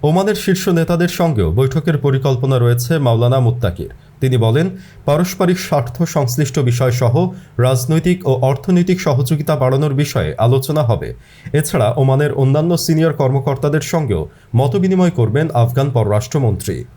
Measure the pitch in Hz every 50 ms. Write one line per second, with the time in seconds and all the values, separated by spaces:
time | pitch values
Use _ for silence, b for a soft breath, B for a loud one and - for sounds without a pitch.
0 | - 147 156 180 190 208 214 - - - 185 180 - 202 180 165 165 - 175 165
1 | 175 175 - - 180 165 151 107 95 78 82 104 135 135 - 160 147 - 160 147
2 | - 143 135 135 135 143 131 120 127 135 135 127 120 120 120 120 123 - 165 160
3 | 143 123 113 110 120 123 131 135 127 117 107 - - 98 85 - - - - B
4 | B B B - - 131 127 123 113 113 113 143 170 190 185 B B B B B
5 | B - 143 156 180 180 - - 196 175 - 180 - - - 147 123 - - -
6 | 170 160 - 156 143 123 - - 151 147 - 156 139 120 120 120 131 127 117 127
7 | 127 120 120 151 180 185 185 B B B B - 120 127 127 120 120 127 160 160
8 | 160 175 180 180 - 143 131 127 131 131 139 135 - - 180 180 175 180 180 180
9 | - 165 143 120 120 127 165 147 156 - 156 139 131 127 135 135 151 151 135 135
10 | 147 147 - 127 87 76 78 - 101 113 127 135 131 - 151 151 147 113 117 -
11 | - - - B B B B B B B B 143 151 - - 143 113 104 123 127
12 | 135 135 135 135 147 147 - - 135 131 135 147 156 170 175 165 - - 165 156
13 | 160 165 151 156 147 131 127 139 131 - 139 120 127 147 147 156 151 - - 165
14 | 156 120 101 82 76 73 B B B B B 113 131 143 123 202 180 190 185 185
15 | 185 175 170 - 120 104 110 139 156 160 156 120 117 117 - - 139 147 120 120
16 | 110 101 104 107 107 - - 151 131 113 104 87 - - 92 64 60 - -